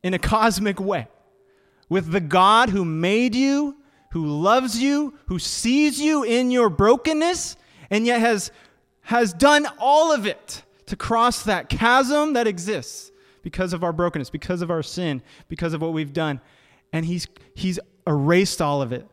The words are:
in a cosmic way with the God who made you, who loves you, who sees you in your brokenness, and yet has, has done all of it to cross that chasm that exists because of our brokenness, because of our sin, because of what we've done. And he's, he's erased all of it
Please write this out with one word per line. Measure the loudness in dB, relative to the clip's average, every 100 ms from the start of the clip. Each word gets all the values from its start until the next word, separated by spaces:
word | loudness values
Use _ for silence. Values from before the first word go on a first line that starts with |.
in | -4
a | -2
cosmic | 0 2 2 2 -4 -2
way | -4 -4 -6 _ _ _ _ _ _ _ _
with | -2 0
the | -2
God | 2 4 6 6 4
who | 0
made | -2 -2 0 2 0 0
you, | 0 0 -2 -8 _ _ _
who | -6 -4
loves | 0 2 2 0 -2
you, | 0 0 -2 -8 -8
who | -6
sees | -6 -4 0 2 2 0
you | 0 0
in | 0 0 2
your | 2 2
brokenness, | 4 4 4 2 0 0 -2 -8 -14 _ _ -4
and | -2
yet | 2 2
has, | 2 0 -4 -16 _ _ _ _
has | -2 0 0
done | 4 6 6 2 -2
all | 2 4 4
of | 2 -2
it | -8 -14 -20 _ _ -14
to | -10
cross | -2 2 2 0
that | -2 -4 -2
chasm | 0 4 4 2 0 0
that | 0 0
exists | -4 -6 -8 -8 -18 -20 _ _ _
because | -12 -6 -4
of | -2
our | -4
brokenness, | -2 -2 -2 -8
because | -10 -6 -6
of | -4
our | -4
sin, | -4 -6 -4 -6 -10 -20 _
because | -8 -6
of | -4
what | -4
we've | -4 -4
done. | -4 -4 -6 _ _ _ _ _
And | -6 -4
he's, | -6 -8 _ _
he's | -6 -4 -4 -10 _ -2
erased | 0 4 4 2 -2
all | -2 -2
of | -4
it | -8 -12